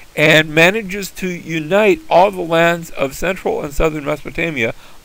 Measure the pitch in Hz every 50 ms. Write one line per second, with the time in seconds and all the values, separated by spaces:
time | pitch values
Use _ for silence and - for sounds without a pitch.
0 | - - - - 151 156 160 156 156 160 151 160 165 180 202 226 214 180 190 208
1 | 190 - - - 190 185 175 170 - 175 160 160 151 151 190 202 220 202 170 160
2 | - - 156 170 190 208 190 180 175 160 170 165 170 170 170 170 170 - - -
3 | 139 135 139 - 175 175 190 - - 202 - - 156 147 147 - 165 160 151 156
4 | 139 147 151 147 - 135 131 - - 170 151 131 113 120 - - - - - -